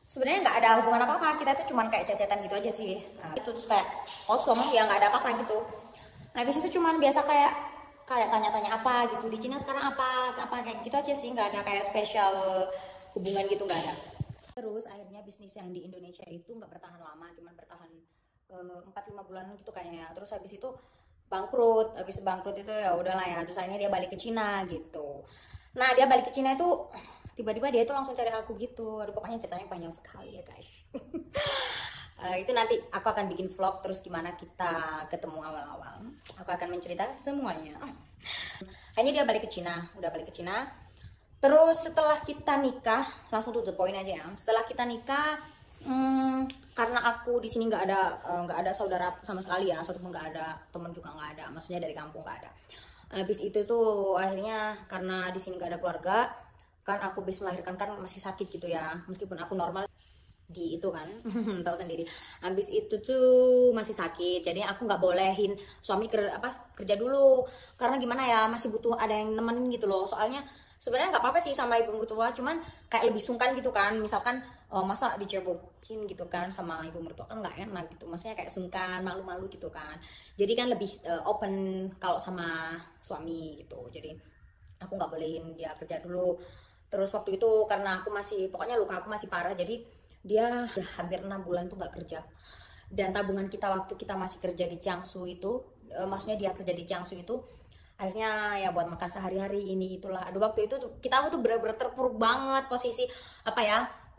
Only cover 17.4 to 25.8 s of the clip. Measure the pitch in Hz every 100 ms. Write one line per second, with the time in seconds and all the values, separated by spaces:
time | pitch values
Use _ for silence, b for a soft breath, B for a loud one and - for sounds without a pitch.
17.4 | 170 170 160 170 170 165 _ _ _ _
18.4 | _ 185 180 175 190 196 202 202 190 185
19.4 | 190 202 - 233 339 240 226 - 202 202
20.4 | 185 202 262 254 B B B B _ 190
21.4 | - 254 233 220 220 - 185 196 190 185
22.4 | 196 202 202 214 196 175 180 185 180 170
23.4 | 170 202 180 202 202 190 185 185 233 226
24.4 | 208 196 185 160 - 160 147 139 B B
25.4 | B B B 254